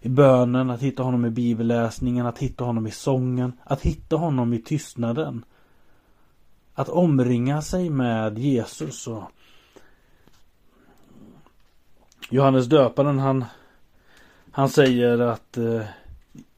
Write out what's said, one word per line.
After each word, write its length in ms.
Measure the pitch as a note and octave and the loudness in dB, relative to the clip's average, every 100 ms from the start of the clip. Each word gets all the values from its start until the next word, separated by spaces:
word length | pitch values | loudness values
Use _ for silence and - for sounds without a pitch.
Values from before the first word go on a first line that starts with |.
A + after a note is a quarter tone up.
i 80 | A#2 | -2
bönen, 600 | C3 C#3 B2+ B2 B2+ C3 | 6 6 8 4 2 0
att 120 | A#2+ | -2
hitta 220 | C3+ B2 | -4 -2
honom 220 | B2+ B2+ A#2+ | -2 0 0
i 40 | |
bibelläsningen, 960 | A2+ A#2+ A2+ A#2 A#2 A#2 - B2+ B2 A#2+ | 0 0 0 0 0 0 -2 -4 -2 -2
att 140 | A#2 | -4
hitta 240 | C3+ - | -6 -4
honom 240 | B2 A#2 A2 | -4 -2 -4
i 40 | |
sången, 600 | - - C3 B2+ B2+ B2+ B2 | -6 -2 -2 0 -2 -4 -6
att 180 | - C#3 | -6 -4
hitta 340 | - D3 - D#3 | -2 -4 -4 -2
honom 380 | E3+ C3+ A#2+ | 0 0 0
i 80 | A#2 | -2
tystnaden. 840 | - D3+ - - A#2 A#2+ D3+ A#2+ - _ _ _ _ - _ _ _ _ _ _ _ | -2 -6 -6 -6 -4 -4 -6 -10 -14 _ _ _ _ -20 _ _ _ _ _ _ _
Att 160 | - C#3 | -8 -4
omringa 720 | F3 F3 C#3 B2 A#2+ B2 D3 | 2 2 4 2 0 0 -2
sig 280 | D3+ F#3 F3+ | -4 -4 -2
med 500 | C#3+ B2 A2+ A2 G#2+ | -2 -2 -2 -4 -4
Jesus. 680 | C#3 B2+ A2 - D3+ - - | -2 -2 -2 -10 -12 -12 -12
Och 160 | A2 F#2+ _ _ - _ - - _ _ _ _ _ - _ _ _ _ _ _ - - - - _ _ _ _ - _ _ - | -12 -14 _ _ -20 _ -20 -20 _ _ _ _ _ -20 _ _ _ _ _ _ -20 -20 -20 -20 _ _ _ _ -20 _ _ -4
Johannes 360 | B2 C#3 C3 B2 | 2 4 4 4
döparen, 540 | D#3 B2+ - C#3+ C#3 | 4 4 2 0 2
han, 260 | C3+ C3+ A#2+ - _ _ _ _ _ - - _ _ | 0 -2 -4 -12 _ _ _ _ _ -20 -20 _ _
han 180 | - C#3 | 0 2
säger 500 | C#3+ C3+ B2 A#2+ A#2+ | 4 4 6 2 2
att, 380 | A#2+ A2+ _ - | 0 -2 _ -6
eh, 240 | A2+ A2+ G#2+ - - - _ - - | -2 -4 -6 -14 -20 -20 _ -20 -20